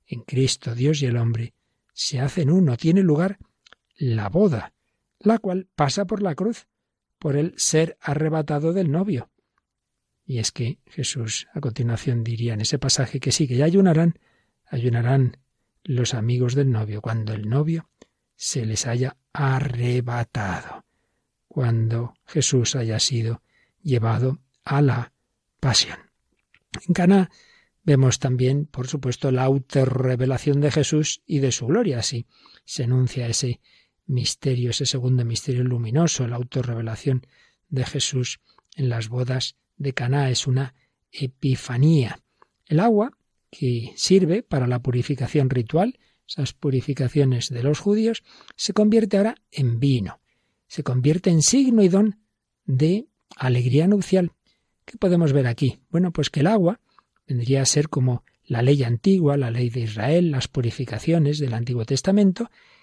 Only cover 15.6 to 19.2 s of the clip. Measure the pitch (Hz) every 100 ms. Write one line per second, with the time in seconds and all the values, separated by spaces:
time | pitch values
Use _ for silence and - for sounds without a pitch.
15.6 | _ _ - 123 117 117 117 123 123 135
16.6 | 135 113 104 107 113 113 107 107 104 135
17.6 | 151 165 - _ - _ _ - - 139
18.6 | 110 107 123 120 131 -